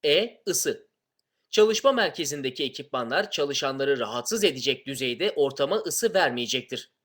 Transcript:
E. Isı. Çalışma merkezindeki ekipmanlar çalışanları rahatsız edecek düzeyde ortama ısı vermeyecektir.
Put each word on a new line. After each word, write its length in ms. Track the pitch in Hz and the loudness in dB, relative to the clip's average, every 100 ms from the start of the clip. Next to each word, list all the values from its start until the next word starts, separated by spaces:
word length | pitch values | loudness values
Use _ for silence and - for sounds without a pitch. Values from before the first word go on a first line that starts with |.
| 151 | 4
E. 360 | 156 233 - - | 2 2 -6 -4
Isı. 420 | 170 151 - _ _ _ _ _ _ _ | 0 0 -4 _ _ _ _ _ _ _
Çalışma 420 | - 214 214 269 | 4 4 6 4
merkezindeki 720 | 262 185 - 147 147 131 127 | 4 0 -2 -6 -4 -6 -4
ekipmanlar 680 | 135 - 139 131 117 147 208 | -6 -6 -6 -6 0 -2 -2
çalışanları 680 | - 143 139 139 135 139 135 | -2 -2 0 -2 0 0 0
rahatsız 440 | 107 120 117 220 | 0 -4 -4 2
edecek 440 | 196 131 127 123 - | 2 2 -2 -4 -6
düzeyde 440 | 135 131 120 196 | -6 -4 -2 -4
ortama 440 | 151 139 - 139 208 | 0 0 2 0 0
ısı 380 | 196 - 226 | -2 -2 0
vermeyecektir. 800 | 185 160 120 120 131 - 127 - _ | 2 2 0 -2 -4 -4 -10 -10 _